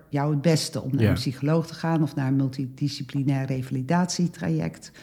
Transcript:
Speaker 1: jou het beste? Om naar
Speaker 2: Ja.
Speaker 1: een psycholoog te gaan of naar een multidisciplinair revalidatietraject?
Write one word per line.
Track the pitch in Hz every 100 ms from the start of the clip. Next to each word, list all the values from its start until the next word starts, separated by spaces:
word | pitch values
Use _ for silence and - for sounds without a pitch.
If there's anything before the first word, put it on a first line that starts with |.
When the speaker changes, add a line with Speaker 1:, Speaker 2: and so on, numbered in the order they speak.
| -
Speaker 1:
jou | 143 147
het | 147
beste? | 170 156 - -
Om | 127
naar | 135
Speaker 2:
Ja. | 104
Speaker 1:
een |
psycholoog | 127 110 - 143 165 165
te |
gaan | - 165 160
of | 147
naar | 147 131
een | 135
multidisciplinair | 135 135 127 - 143 - 131 143 131 135 135
revalidatietraject? | 131 127 131 131 175 170 - 170 - 165 160 165 - - -